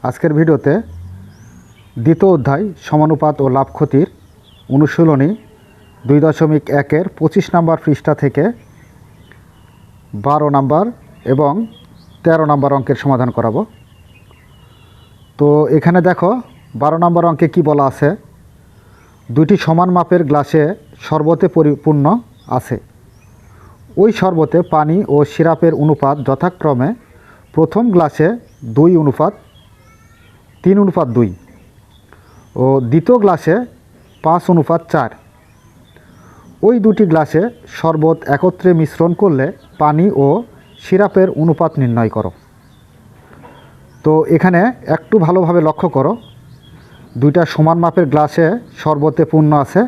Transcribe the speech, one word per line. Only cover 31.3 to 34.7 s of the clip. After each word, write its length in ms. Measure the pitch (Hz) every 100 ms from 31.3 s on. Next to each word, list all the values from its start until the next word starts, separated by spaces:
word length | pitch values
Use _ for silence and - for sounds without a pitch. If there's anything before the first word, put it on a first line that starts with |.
| 87 - - - _ _ _ _ - _ - - -
ও 20 | 127 135 120
দ্বিতীয় 260 | 151 165 247
গ্লাসে 360 | 202 170 - 185 247 - _ _ _ _
পাঁচ 180 | 156 170 -
অনুপাত 280 | 175 139